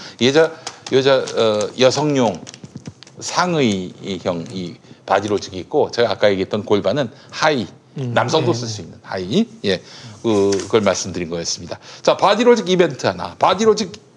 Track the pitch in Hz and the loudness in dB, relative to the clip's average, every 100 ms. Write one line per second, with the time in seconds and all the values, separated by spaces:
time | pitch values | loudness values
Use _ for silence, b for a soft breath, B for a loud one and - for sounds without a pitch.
0 | B B 120 147 160 - B B B 131 | B B 2 4 2 0 B B B 2
1 | 135 131 113 - 110 107 101 - 127 135 | 4 2 2 0 0 0 -2 2 2 2
2 | 151 139 113 85 - - - - - - | 0 2 0 -2 -10 -20 -18 -18 -18 -20
3 | - - - - 180 160 123 98 87 - | -20 -16 -6 -2 0 2 2 0 -4 -10
4 | 98 92 98 85 82 92 87 - B B | -10 -6 -4 -4 -6 -10 -10 -12 B B
5 | - 95 101 101 - 95 - 151 98 - | -2 0 0 -2 -4 -12 -4 -2 0 0
6 | 113 95 104 95 92 110 - 104 95 135 | -2 2 2 2 -2 -4 0 0 2 -2
7 | 120 - B - 156 139 - - _ - | -4 -8 B -2 0 0 -4 -10 _ -10
8 | 127 113 120 160 175 156 117 107 82 - | -4 0 2 2 0 -2 -4 -10 -12 -16
9 | - 98 92 156 226 - 104 90 - B | -10 -8 -2 0 -2 -2 -2 -2 -4 B
10 | B B 120 107 98 98 92 117 101 90 | B B 0 2 2 0 2 2 2 0
11 | 98 87 85 85 82 - 87 - B B | -4 -8 -6 -6 -6 -8 -10 -14 B B
12 | - 151 175 208 240 233 180 180 170 135 | 0 2 4 4 6 4 4 2 2 0
13 | 123 87 90 - 156 185 220 202 185 - | -4 -4 -6 0 2 4 4 2 0 -8
14 | - | -20